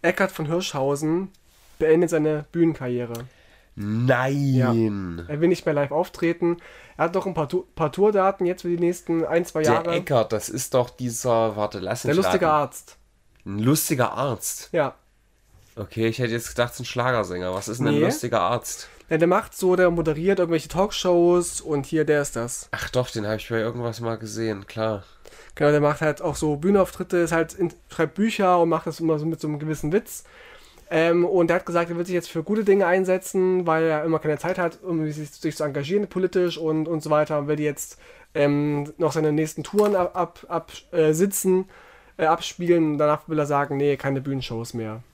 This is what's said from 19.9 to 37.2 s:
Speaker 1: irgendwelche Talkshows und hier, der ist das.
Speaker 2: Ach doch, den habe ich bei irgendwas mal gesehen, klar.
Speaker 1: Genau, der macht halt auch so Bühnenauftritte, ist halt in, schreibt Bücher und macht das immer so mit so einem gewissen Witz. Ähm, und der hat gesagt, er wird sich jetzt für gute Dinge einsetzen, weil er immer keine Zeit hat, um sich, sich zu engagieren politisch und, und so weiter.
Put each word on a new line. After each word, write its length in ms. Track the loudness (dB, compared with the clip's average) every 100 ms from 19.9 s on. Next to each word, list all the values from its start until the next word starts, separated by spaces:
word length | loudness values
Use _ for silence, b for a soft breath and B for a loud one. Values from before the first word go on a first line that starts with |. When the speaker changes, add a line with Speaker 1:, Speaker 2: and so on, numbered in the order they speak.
| 2 -2 0 0 0
Speaker 1:
irgendwelche 300 | 2 0 -2
Talkshows 920 | -2 -2 0 2 4 6 4 0 -6
und 240 | -4 -4 -2
hier, 180 | 0 2
der 160 | 2
ist 140 | 0 -4
das. 340 | -6 -8 -10
Speaker 2:
Ach 180 | -10 -4
doch, 200 | -2 -2
den 160 | -4 -2
habe 120 | -4
ich 120 | -2
bei 100 | -2
irgendwas 400 | -2 -4 -6 -4
mal 180 | -6 -6
gesehen, 480 | -8 -4 -4 -4 -8
klar. 360 | -4 -2 -4 -8 B B B B 0
Speaker 1:
Genau, 160 | 4
der 100 | 4
macht 200 | 2 2
halt 200 | -2 -2
auch 140 | -4 -2
so 200 | -2 0
Bühnenauftritte, 600 | 2 4 2 -2 -2 0
ist 140 | 2
halt 220 | 0 -2
in, 200 | -2 -4 -4 _
schreibt 260 | -2 -2 0
Bücher 440 | -2 2 4 4
und 100 | 4
macht 180 | 2 -2
das 120 | -4
immer 180 | 0 0
so 60 | -2
mit 160 | -4
so 60 | -6
einem 120 | -6
gewissen 320 | -6 -4 0
Witz. 320 | 0 -2 -16 -18 B B B B B -4
Ähm, 360 | 0 4 4 4
und 220 | 4 4
der 80 | 2
hat 80 | 0
gesagt, 240 | -2 0
er 80 | -4
wird 100 | -2
sich 60 |
jetzt 160 | -4 -4
für 140 | -8
gute 200 | -2 0
Dinge 220 | 4 4 6
einsetzen, 800 | 2 2 0 0 0 2 2 2
weil 160 | 2
er 200 | 2 0
immer 160 | 0 0
keine 180 | 0 -2
Zeit 200 | -2 -2
hat, 240 | -2 -4
um 220 | -6 -4 -4
sich, 180 | -6 -12
sich 240 | -8 -8 -4
zu 60 |
engagieren 440 | -4 -4 -2 -2 -2
politisch 500 | -2 0 2 0 0
und, 300 | -2 -2 -2
und 140 | -4
so 60 | 0
weiter. 300 | 2